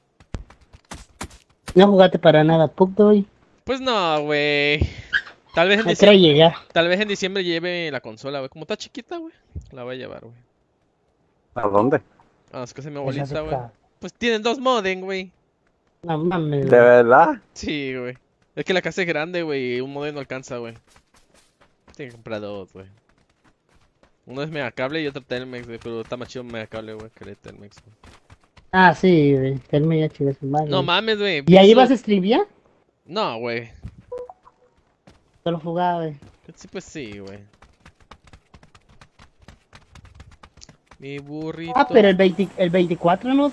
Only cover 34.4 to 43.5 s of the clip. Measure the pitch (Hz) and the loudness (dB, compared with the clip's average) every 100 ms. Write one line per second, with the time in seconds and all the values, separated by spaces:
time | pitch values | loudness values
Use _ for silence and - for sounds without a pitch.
34.4 | _ _ _ _ _ _ _ _ _ _ | _ _ _ _ _ _ _ _ _ _
35.4 | 170 170 170 170 180 175 160 143 - _ | -6 -6 -6 -4 -2 -2 -6 -10 -20 _
36.4 | - - - 190 - 156 113 101 98 101 | -20 -20 -18 -18 -16 -14 -14 -14 -16 -20
37.4 | 101 _ _ _ - _ _ - _ - | -20 _ _ _ -20 _ _ -20 _ -20
38.4 | _ - _ _ _ _ - _ - _ | _ -20 _ _ _ _ -20 _ -20 _
39.4 | - - _ - _ - - - - - | -20 -20 _ -20 _ -20 -20 -20 -20 -20
40.4 | - _ - _ _ - 139 143 143 151 | -20 _ -20 _ _ -20 -14 -14 -12 -10
41.4 | 160 160 165 254 277 233 202 185 190 175 | -10 -10 -2 0 4 4 4 4 2 0
42.4 | 185 - 180 185 175 170 170 180 247 277 | -6 -2 0 0 0 0 0 0 0 0
43.4 | 285 | 0